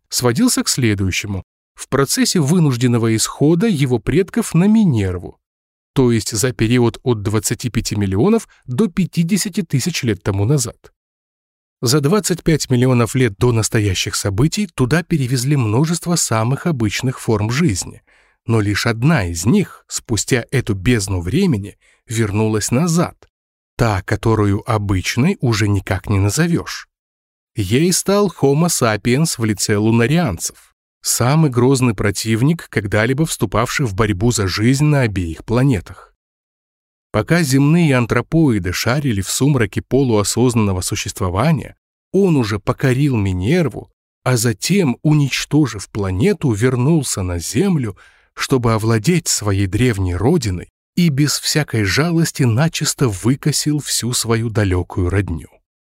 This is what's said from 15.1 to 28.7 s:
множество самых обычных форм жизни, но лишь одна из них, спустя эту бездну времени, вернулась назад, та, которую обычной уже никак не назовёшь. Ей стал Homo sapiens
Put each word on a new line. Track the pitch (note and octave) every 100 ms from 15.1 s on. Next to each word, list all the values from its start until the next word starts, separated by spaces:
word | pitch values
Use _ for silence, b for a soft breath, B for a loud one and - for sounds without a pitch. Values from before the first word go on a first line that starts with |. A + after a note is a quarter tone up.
| D#3+ B2 C3 C3 D3
множество | G#2+ A2+ D#3 E3+ F3 E3+
самых | - A2+ A2+ C#3 F3+
обычных | C3+ A2 - B2+ -
форм | - G#2+ G#2+
жизни, | B2+ E3+ F#2 - - b b b b -
но | A2+
лишь | G#2 G2 A#2
одна | A#2 C#3 D3+ F2
из | E2
них, | F#2+ G#3 - - _
спустя | - - A2 - B2 -
эту | C3 -
бездну | G2 F#2 A#2+ G2 F#2
времени, | F2 C3+ G3 G#2+ G2 - b b -
вернулась | A2 G#2+ G#2 A2 G#2+ -
назад, | A#2+ F3 E3+ C3 - _ _ _ _ _ -
та, | A#2 F#2+
которую | - G#2+ A2+ G#2+ G2+ G2 -
обычной | A2 G2+ F#2 - A#2 D#3+ -
уже | B2+ G2+ G#2
никак | G2 - F#2+ -
не | G2+
назовёшь. | G2+ D3 E3+ C#3 D2+ - - _ _ _ _ _ _ -
Ей | F#2 B2 F3+
стал | E3+ - G3+ G3+ -
Homo | C#3 C#3+
sapiens | E3+